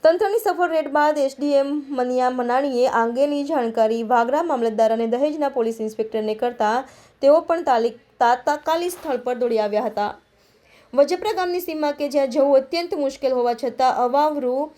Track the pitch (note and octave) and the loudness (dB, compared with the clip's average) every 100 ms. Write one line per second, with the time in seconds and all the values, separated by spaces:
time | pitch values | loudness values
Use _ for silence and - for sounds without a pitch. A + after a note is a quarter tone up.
0 | D#4+ F4 G#4 G#4 G#4 F4 F4 D#4+ D4 D4 | 4 4 2 0 0 0 0 0 0 2
1 | D4 D4+ C#4 C4+ C#4+ C#4 C#4 D4 C4+ C4+ | 2 2 -2 -2 0 2 0 -4 -2 0
2 | B3 B3+ B3+ B3+ A#3+ B3 C#4+ B3 B3 A#3 | 0 2 0 0 0 0 0 0 2 2
3 | A#3 A#3+ C#4+ C#4+ C#4+ D#4 A#3 A3+ A3 A3+ | 0 0 0 0 -2 -2 -2 0 0 0
4 | A3+ B3 A#3 C#4+ E4+ C4+ A#3 G#3+ A3 A3+ | 0 2 2 0 0 -2 -2 2 0 2
5 | A3+ A#3+ D4 D4+ C#4 C4+ A3+ A3+ A3 A3 | 0 0 0 0 -4 -2 -4 -4 -8 -6
6 | A3 A3+ G#3+ G#3+ A#3+ A#3+ G#3+ A#3 C4+ - | -4 -4 -4 -2 -4 -2 0 0 -4 -18
7 | - _ C4+ D4+ E4 E4 D4+ A#3+ A#3 A3+ | -20 _ 4 4 4 -2 0 0 0 -4
8 | _ _ A#3+ B3 C#4 D4 D#4+ E4 F4 F4 | _ _ 2 2 0 -2 -2 -2 -2 -6
9 | D#4+ B3 B3 B3 B3 A3 G#3 G#3 A3+ G#3 | -6 -4 -4 -2 0 0 0 -2 -2 -4
10 | G#3 - _ _ _ _ _ _ _ B3+ | -6 -6 _ _ _ _ _ _ _ 2
11 | C#4+ F4 G#4+ F#4 F4+ F4+ F4 D#4 D4 D4 | 2 2 -2 -2 -2 -4 -6 -4 -4 -2
12 | C#4+ C#4+ C4+ B3 C#4 C4+ C4+ E4+ F4 F4 | -2 0 0 2 4 4 2 -4 -4 -4
13 | C#4 C#4 C4 B3+ A#3+ A#3 C4 - B3+ - | -4 -2 -2 0 0 -2 -6 0 0 2
14 | B3 C#4 D4+ D4 B3+ B3+ D4+ | 0 2 0 0 -2 -2 -4